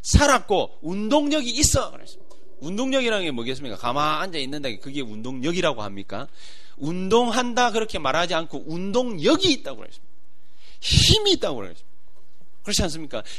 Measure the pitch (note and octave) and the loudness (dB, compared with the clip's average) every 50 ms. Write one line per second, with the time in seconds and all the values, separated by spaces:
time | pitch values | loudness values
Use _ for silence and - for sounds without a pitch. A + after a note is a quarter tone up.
0 | - - - - D4 C#4+ C4+ A#3+ - - G3+ E3+ A#2+ - - - - D#3 F#3 G3+ | 0 4 6 6 8 6 4 4 4 2 2 2 2 0 -2 -6 -4 -4 -4 -2
1 | G#3+ A3 C#4 D#4 D4 D4 D4 D#4 B3 A#3+ A3+ C4 D4+ - - C4+ A#3 - - - | 0 4 4 4 4 4 0 0 0 -2 0 2 2 4 4 2 0 -2 -4 -8
2 | - - - - - - - - - - - - C3 D#3 F#3+ G#3 C4 C4 C4 C4+ | -8 -8 -8 -8 -8 -8 -8 -8 -8 -8 -6 -6 -6 -4 -2 -2 0 0 2 2
3 | B3 A#3 A3 G3+ F3+ D#3+ C3 A#2 A#2 B2 C3 B2+ C#3+ B2 G2+ F2+ - B2 B2+ C#3+ | 2 2 0 0 0 -2 -2 -2 -2 -2 -4 -4 -4 -6 -4 -2 -2 0 0 2
4 | D3 D3+ D#3 D#3 F3+ F#3+ E3+ D#3 C3 C3 C#3+ D3+ C#3 C3 G#2+ G2 - C3+ C3+ C#3+ | 2 2 2 0 -2 -2 -4 -4 -4 -4 -4 -4 -4 -4 -4 -4 -6 -6 -4 -4
5 | C3 G#2+ G#2 G#2+ A2 B2+ C3+ B2+ B2 D#3+ F3 F#3 E3+ D#3+ C3+ A2+ G#2 G2+ G2 G2+ | -4 -4 -4 -4 -4 -4 -4 -2 -2 0 0 2 2 0 0 -2 -4 -6 -6 -6
6 | F#2+ - G2 G#2 C#3 - - - - - - - - - - - C3 D3+ F3 F#3 | -6 -4 -6 -6 -6 -6 -6 -6 -6 -6 -6 -6 -6 -6 -6 -4 -4 -4 -2 -2
7 | F#3 F#3+ G#3+ A#3 B3 A#3 G#3+ B3+ B3 A#3+ A#3 B3 B3 A#3+ G3+ A3+ A3 - - F#3 | 0 4 4 4 4 4 2 0 0 2 2 2 2 4 2 0 0 0 -2 0
8 | D3+ C3+ C3+ E3 F3 E3+ F3+ D#3+ E3 - - C3+ G2+ D#3 D#3+ F3 F#3 G3 G3 B3 | 0 2 2 2 2 2 2 0 0 -2 -4 -4 -4 -4 -4 -2 -2 0 2 2
9 | B3+ B3 G#3+ E3 C#3+ A3 D#4+ F#4+ F#4+ F4+ C#4 - - C#3+ C3 - F2+ - - - | 2 0 0 2 4 4 4 4 4 2 2 2 0 -4 -6 -6 -6 -6 -6 -6
10 | - - - - - - - - - - - - - - - - - - - - | -4 -4 -4 -4 -4 -4 -4 -4 -4 -4 -4 -4 -4 -4 -4 -2 0 4 6 6
11 | - - G4+ G#4+ G#4 G#4 F4+ - - F3+ C#3+ A#2 G2 F2 E2 - - - - - | 6 6 6 4 4 4 2 2 2 0 -2 -2 -2 -4 -4 -4 -4 -4 -4 -4
12 | - - - - - - - - - - - - - G#3 G3+ - G3+ E3+ C#3+ D#3+ | -4 -4 -4 -4 -4 -4 -4 -4 -4 -4 -4 -4 -2 0 2 2 2 0 0 -2
13 | D#3+ C#3 - A2 - - - | -4 -4 -4 -4 -4 -4 -2